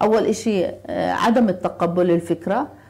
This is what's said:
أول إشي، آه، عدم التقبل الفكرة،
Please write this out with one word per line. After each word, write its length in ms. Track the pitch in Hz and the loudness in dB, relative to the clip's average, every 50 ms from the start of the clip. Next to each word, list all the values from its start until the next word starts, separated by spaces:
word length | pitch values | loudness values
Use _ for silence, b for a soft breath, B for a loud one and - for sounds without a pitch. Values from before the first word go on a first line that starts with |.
أول 240 | - 214 220 220 - | 0 2 2 2 2
إشي، 400 | - 214 - - 233 208 190 - | 2 0 -2 -2 -2 0 0 0
آه، 460 | - - - - - - 90 87 90 | -2 -4 -8 -10 -8 -6 -4 -2 -2
عدم 380 | - - - 233 226 254 226 202 | -2 0 0 2 2 4 4 2
التقبل 640 | 180 - - 175 - - 185 175 175 180 180 180 | 0 0 -4 -6 -4 -2 -2 0 2 2 2 4
الفكرة، 560 | 170 170 170 - 170 165 - - 196 - 294 - B B B B | 2 2 0 -2 -4 -4 -4 -4 -2 -2 -4 -6 B B B B